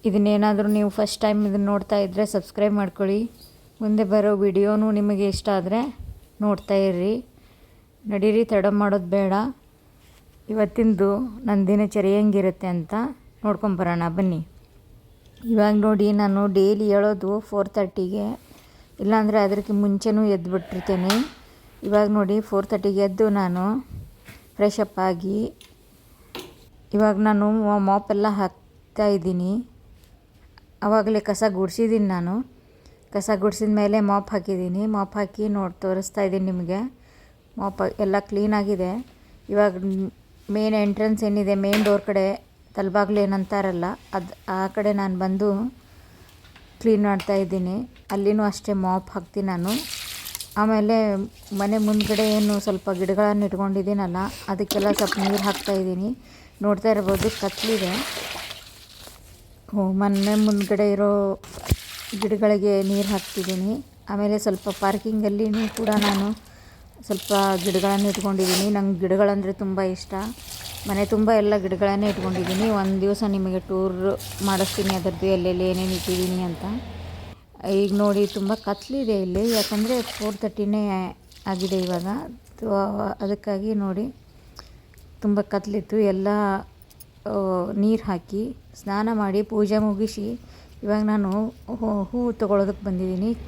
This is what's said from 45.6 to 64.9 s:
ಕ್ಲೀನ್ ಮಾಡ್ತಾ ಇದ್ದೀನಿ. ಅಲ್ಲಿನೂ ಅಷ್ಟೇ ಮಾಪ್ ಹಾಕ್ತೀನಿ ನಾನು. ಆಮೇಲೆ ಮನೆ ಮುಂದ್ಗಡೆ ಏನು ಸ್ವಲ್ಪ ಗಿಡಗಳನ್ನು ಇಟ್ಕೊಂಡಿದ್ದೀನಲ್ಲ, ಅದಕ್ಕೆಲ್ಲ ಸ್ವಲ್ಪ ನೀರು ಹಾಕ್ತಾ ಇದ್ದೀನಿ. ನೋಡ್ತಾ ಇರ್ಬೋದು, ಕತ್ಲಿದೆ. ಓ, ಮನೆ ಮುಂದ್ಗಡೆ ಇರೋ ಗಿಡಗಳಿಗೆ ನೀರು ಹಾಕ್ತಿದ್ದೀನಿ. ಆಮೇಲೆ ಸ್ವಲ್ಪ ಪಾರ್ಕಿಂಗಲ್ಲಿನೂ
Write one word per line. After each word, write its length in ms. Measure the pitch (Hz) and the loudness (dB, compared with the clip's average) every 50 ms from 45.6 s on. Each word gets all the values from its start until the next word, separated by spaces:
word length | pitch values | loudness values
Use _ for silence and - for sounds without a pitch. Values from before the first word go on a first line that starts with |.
| 220 254 262 - - - - - - - - - - - - - - - - - - - - - | -2 -6 -8 -12 -20 -20 -20 -20 -20 -20 -20 -20 -20 -20 -20 -20 -20 -20 -20 -20 -20 -20 -20 -2
ಕ್ಲೀನ್ 220 | - 226 220 202 | 2 4 4 4
ಮಾಡ್ತಾ 320 | 208 202 202 190 - - 202 | 4 2 0 0 0 0 0
ಇದ್ದೀನಿ. 560 | 196 196 170 185 190 180 180 190 220 254 240 - - - - | 0 0 0 -2 -2 -2 -2 -4 -4 -6 -8 -14 -20 -10 -6
ಅಲ್ಲಿನೂ 320 | 196 196 196 202 208 214 | -4 0 0 2 2 2
ಅಷ್ಟೇ 300 | 214 202 190 - - - | 2 0 -2 -4 -4 -2
ಮಾಪ್ 380 | 202 196 185 185 185 190 185 - | -2 0 0 0 0 -2 -2 -6
ಹಾಕ್ತೀನಿ 360 | - - 170 - - 208 196 | -10 -10 -10 -8 -6 -4 -2
ನಾನು. 240 | 190 185 175 175 190 220 277 330 - - - - - - - - - - - - - - | -2 -2 -2 -2 -2 -2 -4 -4 -8 -10 -10 -10 -12 -12 -12 -14 -14 -12 -14 -14 -8 -2
ಆಮೇಲೆ 600 | 208 214 220 220 214 208 208 226 226 220 214 202 196 202 233 - - - - 208 196 | 0 2 2 4 2 4 4 4 2 2 2 0 -2 -4 -6 -10 -18 -14 -8 -4 -2
ಮನೆ 200 | 202 202 214 220 | 0 0 2 2
ಮುಂದ್ಗಡೆ 540 | 214 208 214 214 208 190 214 202 220 214 214 | 2 2 2 2 2 2 2 2 2 2 4
ಏನು 240 | 214 214 208 208 202 | 2 2 2 2 0
ಸ್ವಲ್ಪ 300 | - 226 190 185 - 202 | 0 -2 -2 -2 -2 -4
ಗಿಡಗಳನ್ನು 560 | 190 180 190 185 202 190 208 208 208 208 208 | -2 -2 0 0 2 2 4 2 4 2 0
ಇಟ್ಕೊಂಡಿದ್ದೀನಲ್ಲ, 680 | 196 202 185 196 196 196 196 185 196 208 202 196 175 175 185 190 - - - - - | 0 0 -2 -2 0 0 -2 0 0 0 0 -2 -2 -2 -2 -4 -4 -6 -10 -6 -6
ಅದಕ್ಕೆಲ್ಲ 440 | 196 180 208 196 - 208 196 208 | -4 -4 -2 -2 -2 0 0 0
ಸ್ವಲ್ಪ 260 | 202 - 214 185 - 208 | 2 0 0 -2 0 -2
ನೀರು 240 | 190 196 202 202 | 0 0 0 0
ಹಾಕ್ತಾ 300 | 196 202 196 - - - | 0 -2 -2 -2 -4 -2
ಇದ್ದೀನಿ. 460 | 196 190 190 185 185 180 190 214 254 - - - - - - - - - | -2 -2 -2 -2 -4 -4 -4 -6 -6 -8 -12 -20 -20 -20 -20 -20 -12 -4
ನೋಡ್ತಾ 280 | 196 208 208 190 202 226 | -2 -2 0 0 2 0
ಇರ್ಬೋದು, 500 | 220 202 196 185 196 190 - 220 - - | 0 2 2 0 0 0 0 -2 -2 -2
ಕತ್ಲಿದೆ. 520 | - 196 - - - 220 226 208 190 175 185 233 277 - - - - - - - - - - - - - - - - - - - - - - - - - - - - - - - - - - | -6 -6 -6 -4 -2 -2 -2 0 0 -2 -2 -4 -6 -6 -8 -10 -10 -10 -10 -12 -12 -14 -16 -16 -18 -20 -20 -20 -20 -20 -20 -20 -20 -20 -20 -20 -20 -20 -20 -20 -20 -20 -20 -20 -16 -6 -4
ಓ, 160 | 202 196 190 | -2 0 0
ಮನೆ 420 | 190 190 202 202 202 196 196 208 214 | 0 0 0 0 2 2 2 2 2
ಮುಂದ್ಗಡೆ 580 | 214 214 214 208 202 202 - 214 202 208 208 | 4 4 2 2 0 0 0 0 2 2 2
ಇರೋ 480 | 202 196 208 202 202 202 202 196 190 - - - - - - - - - - - - - - - - 196 | 2 2 2 2 2 2 0 0 -2 -4 -10 -18 -18 -16 -2 -2 -2 -2 -2 -16 -16 -16 -14 -12 -8 -4
ಗಿಡಗಳಿಗೆ 600 | 208 208 214 196 214 208 208 202 190 208 202 196 | -2 -2 0 2 4 4 4 4 4 2 2 2
ನೀರು 260 | 196 190 202 196 202 196 | 2 2 0 0 0 0
ಹಾಕ್ತಿದ್ದೀನಿ. 760 | 208 190 - - - 208 185 180 185 185 190 202 220 277 277 - - - - - | -2 -4 -4 -6 -8 -6 -4 -4 -4 -2 -2 -2 -4 -4 -8 -14 -20 -20 -12 -6
ಆಮೇಲೆ 300 | 202 202 208 208 208 214 | -4 -2 0 0 0 0
ಸ್ವಲ್ಪ 300 | - 220 190 190 - 208 | 0 -2 -2 -2 -4 -8
ಪಾರ್ಕಿಂಗಲ್ಲಿನೂ 1000 | 190 - - 196 | -6 -2 -2 0